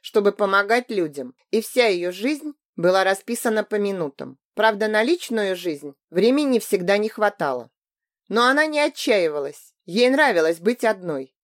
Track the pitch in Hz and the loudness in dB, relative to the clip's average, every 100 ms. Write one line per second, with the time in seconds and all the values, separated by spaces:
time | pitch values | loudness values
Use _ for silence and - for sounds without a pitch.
0 | - 220 202 202 202 196 202 233 247 214 | -4 0 2 2 2 2 2 0 0 -2
1 | 160 143 123 - _ 220 220 254 233 180 | -4 -4 -12 -14 _ -4 -2 2 2 2
2 | 175 180 233 294 302 285 _ - 170 190 | -2 -4 -4 -4 -8 -16 _ -2 2 2
3 | 190 190 - 233 240 220 214 214 202 190 | 2 0 -4 -4 -2 -2 -2 -2 -2 -4
4 | 151 - 135 135 _ - 220 208 214 214 | -6 -8 -16 -16 _ 0 0 2 0 0
5 | 233 349 - 226 202 180 175 147 143 139 | 2 0 -2 -4 -2 -4 -4 -6 -10 -18
6 | _ 170 214 277 285 240 - 196 175 202 | _ 0 2 2 2 0 0 -2 0 0
7 | 214 - 208 - 151 127 117 _ _ _ | 0 0 -2 0 -4 -4 -8 _ _ _
8 | _ _ - 208 240 277 311 302 294 - | _ _ -6 0 2 2 2 2 -2 -2
9 | - 214 165 147 139 147 - _ - 180 | 0 2 2 -2 -6 -10 -20 _ -6 0
10 | 247 269 294 180 160 170 175 240 226 202 | 2 4 2 4 2 0 -2 0 -2 -2
11 | 180 143 131 _ | -4 -6 -8 _